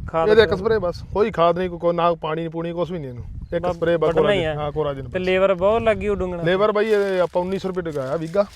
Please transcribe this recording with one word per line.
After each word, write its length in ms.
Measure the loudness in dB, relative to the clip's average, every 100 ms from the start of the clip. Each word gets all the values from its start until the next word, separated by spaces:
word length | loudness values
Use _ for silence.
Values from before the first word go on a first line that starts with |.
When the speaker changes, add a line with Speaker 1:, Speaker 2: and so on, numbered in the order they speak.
| -4
Speaker 1:
ਖਾਦ 220 | 0 4
Speaker 2:
ਇਹਦੇ 120 | 6
ਇੱਕ 100 | 4
Speaker 1:
ਵਗੈਰਾ? 120 | 2
Speaker 2:
ਸਪਰੇ 160 | 0 0
ਬਸ, 240 | -2 -6 -4
ਕੋਈ 180 | 0 0
ਖਾਦ 260 | 4 2 2
ਨਹੀਂ, 120 | -2
ਕੋਈ 260 | -2 -2 2
ਨਾ 180 | 2
ਪਾਣੀ 280 | 0 -4 -4
ਨਹੀਂ 80 | -6
ਪੂਣੀ, 240 | -6 -6
ਕੁਛ 180 | -4 -4
ਵੀ 80 | -6
ਨਹੀਂ 100 | -8
ਇਹਨੂੰ। 140 | -10 -12 -12 -6
ਇੱਕ 100 | -4
Speaker 1:
ਬਸ 120 | -2 -2
Speaker 2:
ਸਪਰੇ 220 | 2 2
ਬਸ 180 | 2 2
Speaker 1:
ਵੱਢਣਾ 180 | 2
ਹੀ 60 | 2
Speaker 2:
ਕੋਰਾ 120 | 0
Speaker 1:
ਆ। 40 | -2
Speaker 2:
ਹਾਂ, 160 | -4
ਕੋਰਾ 220 | -2 -4
ਜਿਹਾ 140 | -4 -6
Speaker 1:
ਤੇ 120 | -4
Speaker 2:
ਬਸ। 60 | 0
Speaker 1:
ਲੇਬਰ 280 | 2 2
ਬਹੁਤ 280 | 2 2 2
ਲੱਗੀ 260 | 2 0 0
ਉਹ 80 | -2
ਡੁੰਗਣਾ। 280 | -4 -2
Speaker 2:
ਲੇਬਰ 280 | 0 2 2
ਬਾਈ 140 | 2 2
ਇਹ 360 | 2 2 0
ਆਪਾਂ 200 | 0 0
ਉੱਨੀ 180 | -2 -2
ਸੌ 100 | -4
ਰੁਪਏ 120 | -4
ਡਗਾਇਆ 340 | -4 -4 -4 -4
ਵੀਗਾ। 300 | -2 0 -2